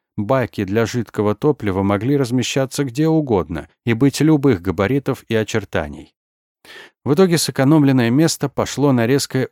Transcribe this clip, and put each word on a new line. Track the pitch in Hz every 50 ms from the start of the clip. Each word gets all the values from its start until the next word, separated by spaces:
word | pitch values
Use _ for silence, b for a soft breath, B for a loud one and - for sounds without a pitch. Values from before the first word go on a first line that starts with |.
| _ _ _ -
Баки | 104 104 131 131 120 - - - 101
для | 92 101 113 113
жидкого | 104 - 123 107 - - - 104 104 104
топлива | - - 151 135 - 107 101 90 95
могли | 98 98 104 101 107 127 147 139
размещаться | 135 113 123 127 113 - - 160 135 127 - - 143
где | 131 113 139 156 160
угодно | 160 160 151 127 110 90 78 76 82 76 - - _ _ _
и | 120 117
быть | 113 139 139 - -
любых | 143 156 160 143 135 143 110 85
габаритов | 85 95 82 87 98 101 131 143 - - 123 - - _
и | 117
очертаний. | 110 107 - - 110 98 - - 92 78 73 71 - - - _ _ _ _ _ _ _ _ _ _ B B B B B B B _ _
В | 117 151
итоге | 165 190 180 170 151
сэкономленное | - - - - 135 135 156 156 143 139 131 131 117 117
место | 123 143 165 156 - - - 139
пошло | - - 107 - - 123 143 143
на | 131 123 113 113
резкое | 139 139 - - - 131 123 -